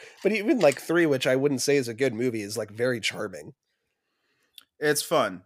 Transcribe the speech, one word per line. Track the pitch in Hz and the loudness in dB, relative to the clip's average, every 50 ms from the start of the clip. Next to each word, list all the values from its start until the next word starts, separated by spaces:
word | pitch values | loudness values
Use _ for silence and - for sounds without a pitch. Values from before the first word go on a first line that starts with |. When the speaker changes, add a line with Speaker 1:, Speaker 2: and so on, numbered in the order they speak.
| - - - - - | -16 -20 -20 -2 0
Speaker 1:
But | 196 214 | 0 0
even, | 220 202 320 330 247 | 0 0 0 2 6
like, | 175 147 131 - | 6 4 4 4
three, | - - 165 170 170 | -2 0 2 2 4
which | 156 143 127 - 143 | 4 2 2 2 2
I | 131 135 | 2 2
wouldn't | 135 147 143 123 | 2 0 0 0
say | - - 143 143 | 0 2 2 2
is | 127 117 | 2 -2
a | 117 | -2
good | 104 135 131 113 | 0 0 0 0
movie, | 107 123 127 113 113 104 | 0 -2 -2 -2 -2 -6
is, | 101 107 117 | -6 -6 -6
like, | 107 95 | -8 -8
very | 98 110 120 127 127 117 | -6 -4 -2 -2 -2 -2
charming. | 95 - 101 92 110 101 90 76 73 98 - _ _ _ _ _ _ _ _ _ _ _ _ _ _ _ _ _ _ _ _ - _ _ _ _ | -4 -6 -6 -4 -8 -8 -8 -12 -16 -18 -20 _ _ _ _ _ _ _ _ _ _ _ _ _ _ _ _ _ _ _ _ -20 _ _ _ _
Speaker 2:
It's | 143 151 151 147 | -2 0 0 0
fun. | - - 170 151 123 104 92 87 - | -2 0 0 0 0 0 -4 -8 -16